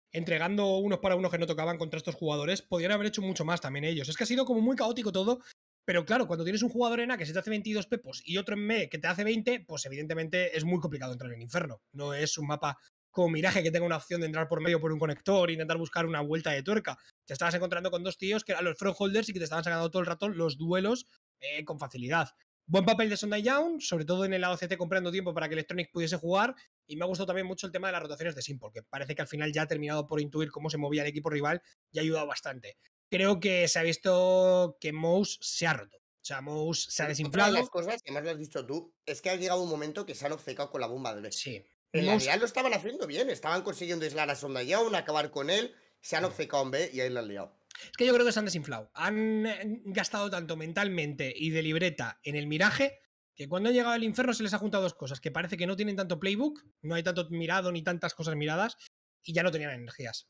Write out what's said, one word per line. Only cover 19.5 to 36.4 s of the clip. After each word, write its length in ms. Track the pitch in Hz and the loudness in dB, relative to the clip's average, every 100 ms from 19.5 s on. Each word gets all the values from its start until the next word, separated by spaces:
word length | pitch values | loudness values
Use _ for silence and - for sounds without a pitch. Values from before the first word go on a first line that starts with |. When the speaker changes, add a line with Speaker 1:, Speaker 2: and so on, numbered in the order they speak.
| 165 | -2
Speaker 1:
sacando 260 | 165 165 165 | 0 0 0
todo 120 | 185 | 0
el 40 | 175 | 0
rato 240 | 165 208 | -2 -2
los 300 | 170 165 135 | 0 0 0
duelos, 480 | 165 185 196 247 - _ _ _ | 0 2 2 0 -4 _ _ _
eh, 260 | 135 147 151 | -8 -6 -6
con 140 | 151 | -8
facilidad. 500 | 139 127 123 165 147 - _ _ - | -8 -6 0 2 2 -4 _ _ 2
Buen 180 | 185 185 | 4 6
papel 240 | 226 220 | 4 2
de 80 | 202 | 0
Sonda 220 | 208 208 | 0 0
Young, 420 | 220 277 339 320 | 2 2 2 -2
sobre 240 | - 170 156 | -2 -2 0
todo 180 | 180 | 0
en 100 | 190 | 2
el 100 | 185 | 2
A 80 | 180 | 0
O 60 | 180 | 0
C 100 | 175 | -2
T, 100 | 180 | -2
comprando 340 | 170 190 175 | 0 0 0
tiempo 220 | 185 180 | -2 -2
para 160 | 160 156 | -2 -2
que 60 | 160 | -2
Electronic 360 | 151 180 170 | -4 -6 -4
pudiese 240 | 170 160 170 | -2 -2 -2
jugar. 400 | 165 190 233 254 - _ - | 2 2 2 -2 -16 _ -14
Y 100 | 151 | -4
me 100 | 180 | -2
ha 20 | |
gustado 180 | 180 185 | -2 -2
también 220 | 180 185 | -2 -2
mucho 180 | 190 190 | -6 -6
el 80 | |
tema 140 | 180 190 | -4 -2
de 60 | |
las 100 | 175 | -2
rotaciones 320 | 156 143 165 143 | -4 -6 -6 -6
de 80 | |
Simple, 260 | 123 139 107 | -8 -8 -10
que 120 | 113 | -14
parece 320 | 110 139 139 147 | -10 -8 -6 -6
que 80 | |
al 40 | 147 | -6
final 240 | 151 151 | -4 -2
ya 120 | 151 | -2
ha 40 | 156 | -2
terminado 400 | 151 147 151 147 | -2 -2 -2 -2
por 140 | 156 | -2
intuir 300 | 147 151 151 | -2 -2 -4
cómo 180 | - 160 | -4 -6
se 80 | 151 | -4
movía 240 | 143 147 | -2 0
el 60 | 147 | 0
equipo 240 | 147 156 | -2 -2
rival 320 | 147 147 175 - _ _ | 0 0 -2 -6 _ _
y 60 | 156 | -2
ha 60 | |
ayudado 240 | 160 160 147 | 0 0 -2
bastante. 500 | 131 143 131 101 - _ _ _ | -6 -8 -10 -14 -20 _ _ _
Creo 320 | 185 196 190 | 4 4 4
que 260 | 202 180 170 | 4 4 4
se 100 | 175 | 4
ha 60 | |
visto 920 | 165 160 190 180 185 185 185 180 175 - | 2 2 4 6 8 8 8 8 4 0
que 140 | 156 | -6
Mouse 440 | 156 165 185 202 - | 0 4 4 4 -2
se 260 | - - 165 | -4 0 0
ha 60 | |
roto. 240 | 143 101 _ | 0 -4 _
O 260 | _ _ | _ _
sea, 160 | - | -10
Mouse 480 | 139 | -8